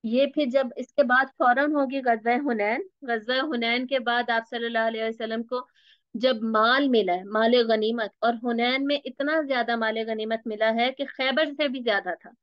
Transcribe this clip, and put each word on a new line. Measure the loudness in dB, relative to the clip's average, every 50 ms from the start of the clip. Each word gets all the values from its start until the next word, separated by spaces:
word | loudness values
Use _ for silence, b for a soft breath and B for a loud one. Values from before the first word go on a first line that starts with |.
| -2
ये | 0 2 2 2 2 2
फिर | 0 0 2
जब | 2 0 0 0 -6
इसके | -10 -12 _ _ 0 2
बाद | 4 4 4 4
फौरन | 0 _ _ 2 4 4 4 2 2 2
होगी | 0 0 0 -2 -2
गज़वा | 0 0 0 0 2 0 0
हुनैन, | 2 0 0 0 0 0 0 0 -2 -6 -10 _ _ -6
गज़वा | -4 -4 -4 -2 -2 -2 -2
हुनैन | -2 -2 -2 -2 0 0 0 -2 -2
के | -2 -2 -2
बाद | 0 0 0 0 0 0
आप | -2 -2 -2
सल्लल्लाहु | _ -8 -6 -6 -2 -2 0 0
अलैहि | 0 -2 -2 -4 -4
वसल्लम | -4 -6 -6 -6 -4 -6 -6
को | -4 -6 -8 -8 b b b b b b b b _ _
जब | 0 2 2 2 2 -2
माल | 0 2 4 4 4 4 2 2 4
मिला | 4 4 4 2 0
है, | -2 -4
माल | -4 0 2 4 4 4 4 4
गनीमत, | 4 2 2 2 0 -2 -2 -4 -6 _ _ 0
और | 0 0
हुनैन | 0 -4 -4 -2 0 0 0 0 0 0
में | -2 -2 -2 _
इतना | -10 -8 -4 -2 0 0 0
ज्यादा | 0 0 -2 -2 0 -2 -2
माल | -2 0 -2 -2 -2 -4
गनीमत | -4 -4 -4 -2 -4 -4 -4 _
मिला | -8 -2 0 0 0
है | 2 2 0 0
कि | -2 -4 -8
खैबर | -8 -6 -4 -2 0 0 0 0 -2 -2
से | -2 -2
भी | -2 -2 -4 -2
ज्यादा | -2 -2 0 -2 -4 -8
था। | -8 _ -20 -20 _